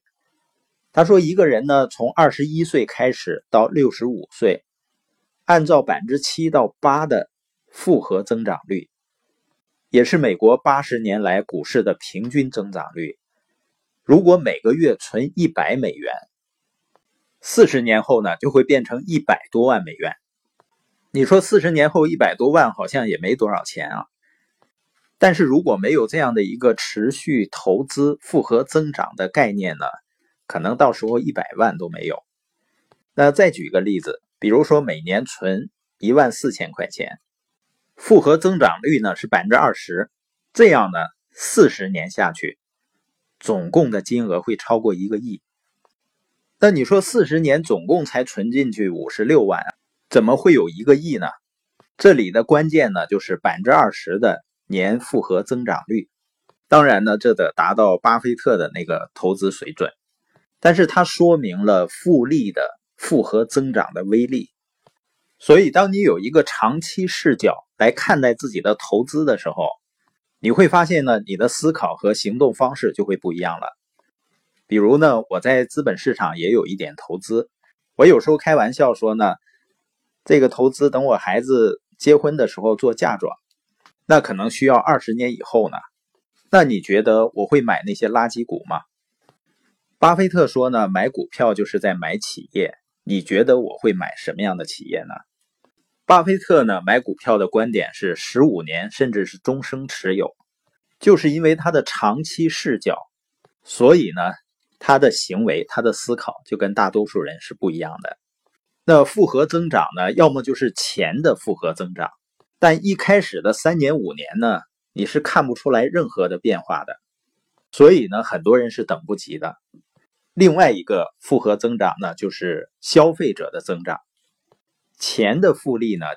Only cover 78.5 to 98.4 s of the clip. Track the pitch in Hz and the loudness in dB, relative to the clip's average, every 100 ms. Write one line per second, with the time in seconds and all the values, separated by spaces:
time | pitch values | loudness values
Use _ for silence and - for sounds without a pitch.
78.5 | 151 110 127 135 113 110 110 104 - _ | 0 0 0 0 0 -2 0 -2 -2 _
79.5 | _ _ _ _ _ _ _ - 151 131 | _ _ _ _ _ _ _ 2 4 4
80.5 | - 131 131 143 127 135 107 - 101 123 | 2 -2 2 0 0 0 0 -2 -4 0
81.5 | 131 110 - _ _ - 147 147 151 110 | 2 2 0 _ _ 4 4 4 -2 -4
82.5 | - 107 107 101 - 113 104 82 - _ | -2 -2 0 -2 -2 -2 -4 -6 -10 _
83.5 | _ _ _ _ _ - 156 - 98 110 | _ _ _ _ _ 2 2 2 -4 -8
84.5 | - 135 123 - 143 - 113 123 117 - | -2 2 2 2 0 -2 -6 -6 -8 -4
85.5 | 120 104 - - _ _ _ _ _ _ | -2 -2 -4 -16 _ _ _ _ _ _
86.5 | 190 151 104 85 98 110 110 113 - 101 | 4 4 0 0 0 2 2 2 -2 0
87.5 | 147 117 87 98 98 110 117 117 117 117 | 0 0 -2 -4 -6 -2 0 -2 -4 -10
88.5 | - - 80 - _ _ _ _ _ _ | -10 -8 -10 -12 _ _ _ _ _ _
89.5 | _ _ _ _ _ 160 170 190 175 143 | _ _ _ _ _ 2 2 0 0 0
90.5 | 135 127 120 101 95 113 113 - - 120 | 0 0 0 -2 -2 -2 -4 -10 -2 -2
91.5 | 101 104 101 101 90 80 85 - - - | -2 -4 -4 -2 -4 -6 -8 -10 -16 -10
92.5 | 104 90 - _ _ - 98 87 95 123 | -4 -4 -6 _ _ -8 -6 -2 0 2
93.5 | 127 113 - 113 92 82 - - 82 101 | 2 0 -4 -2 -2 -6 -10 -12 -6 -6
94.5 | 92 80 - 82 85 87 - - _ _ | -6 -10 -14 -10 -10 -10 -18 -20 _ _
95.5 | _ _ _ _ _ - 180 165 196 - | _ _ _ _ _ 4 4 4 -2 2
96.5 | 170 117 95 90 117 120 - - 107 92 | 4 4 0 0 0 0 -6 0 0 0
97.5 | 110 113 107 - - 98 82 - 120 | -2 -2 -4 -6 -6 -8 -6 -4 2